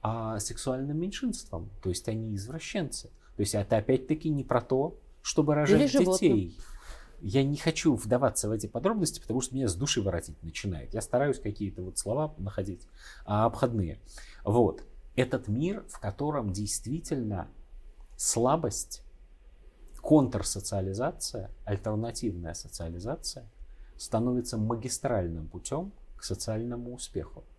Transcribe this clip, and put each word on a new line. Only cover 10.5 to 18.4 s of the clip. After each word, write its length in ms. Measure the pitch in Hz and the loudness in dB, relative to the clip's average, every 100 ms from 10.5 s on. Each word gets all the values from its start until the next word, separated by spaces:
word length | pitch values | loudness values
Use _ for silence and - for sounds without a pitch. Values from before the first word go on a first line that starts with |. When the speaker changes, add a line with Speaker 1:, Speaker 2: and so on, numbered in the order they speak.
| - 101 85 64 | -6 -4 -4 -4
Speaker 1:
Я 60 | 110 | -6
стараюсь 400 | - 123 143 131 | 0 2 2 0
какие-то 420 | 104 101 101 95 | -2 -4 -6 -6
вот 160 | 92 - | -8 -6
слова 360 | - 123 151 - | -2 -2 -2 -4
находить, 480 | 95 - 98 90 - - - - | -6 -4 -6 -6 -12 -20 -20 -16
а, 220 | - 104 113 | -2 4 4
обходные. 520 | 113 131 113 87 - - - - - | 4 0 2 -2 -4 -12 -16 -16 -10
Вот. 400 | - 104 107 - - - - - | 2 6 6 4 -10 -16 -8 2
Этот 320 | 127 131 - | 2 2 0
мир, 360 | 107 160 208 - | 0 0 -2 -6
в 100 | - | -8
котором 540 | 101 98 147 151 107 | -8 -4 -2 -2 -2
действительно 960 | 95 104 - - 151 - 143 110 98 - - - - - - - - | -4 -2 -4 -4 -6 -2 -2 -2 -2 -6 -12 -18 -16 -18 -18 -20 -4
слабость, 840 | - - | 0 4